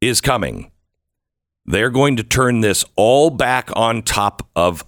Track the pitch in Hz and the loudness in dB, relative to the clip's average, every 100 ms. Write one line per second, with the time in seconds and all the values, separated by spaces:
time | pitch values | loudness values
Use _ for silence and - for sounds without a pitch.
0 | 120 113 143 120 71 50 - _ _ _ | -4 0 0 -2 -4 -8 -16 _ _ _
1 | _ _ _ _ _ _ - 98 123 127 | _ _ _ _ _ _ -4 -2 0 0
2 | 143 117 110 131 127 117 104 92 - - | 0 0 -2 0 0 2 0 0 -2 2
3 | 110 139 160 127 127 127 - - 113 113 | 4 4 4 2 -2 -2 -2 -2 0 -2
4 | 110 104 101 - - 82 87 82 | -4 -2 -2 -4 -6 -2 0 -2